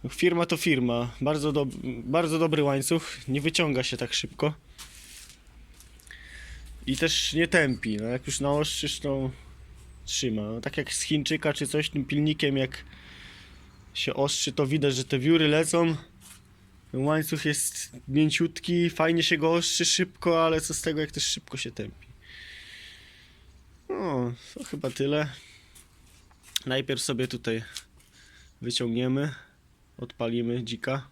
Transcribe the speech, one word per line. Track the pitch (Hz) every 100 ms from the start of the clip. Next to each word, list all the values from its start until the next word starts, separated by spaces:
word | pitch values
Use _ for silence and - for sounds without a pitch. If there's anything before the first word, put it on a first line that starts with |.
| 131
Firma | - 175 170 170
to | 165
firma. | 175 135 123 120 120 -
Bardzo | 139 151 151
dob-, | 147 139 - 131 117
bardzo | 117 156 165 156
dobry | 165 151
łańcuch. | 143 139 131 165 - - -
Nie | 135
wyciąga | 151 160 160 131
się | 123 123
tak | 123
szybko. | - - - 151 151 - - - - - - - - - - - - - - - - - - - - - - -
I | 135
też | 165 - -
nie | 151 165
tępi. | 180 143 117 113 104
No, |
jak | 113 127 139
już | 131
naostrzysz, | 139 147 151 - 147 -
to | 147 135 131 127 - - - - - - -
trzyma. | - 127 107
No, | 104 113
tak | 139 -
jak | 135
z | -
Chińczyka | - 156 139 156 156
czy | 143 139
coś, | 151 151
tym | 143 131
pilnikiem | 147 151 151 147 135
jak | 131 - - - - - - - - - - - -
się | - -
ostrzy, | - 143 - -
to | 135 135
widać, | 151 139 127
że |
te | 135 135
wióry | 135 165 151
lecą. | 151 160 170 170 156 - - - - - - - - -
Ten | 127
łańcuch | 143 156 156 156 151
jest | 147 - - - - -
mięciutki, | 139 156 151 170 - - 175 170
fajnie | 165 160 170
się | 156 165
go | 160
ostrzy | 170 170 - 170
szybko, | - 185 - 175 165 160
ale | 160
co | 156
z | 156
tego, | 165 151
jak | 151
też | -
szybko | - - - 131
się | 120
tępi. | - 107 - - - - - - - - - - - - - - - - - - - -
No, | - 185 135 120 120 -
to | -
chyba | 254 147 131
tyle. | - 139 151 151 - - - - - - - - - - _ - - -
Najpierw | 131 135 127
sobie | - 123 127
tutaj | 120 - 113 110 - - _ _ - - - - _
wyciągniemy, | 120 120 120 113 127 135 147 131 - _ _ _ _ -
odpalimy | 123 - 117 120 117 123
dzika | 113 117 - 135 127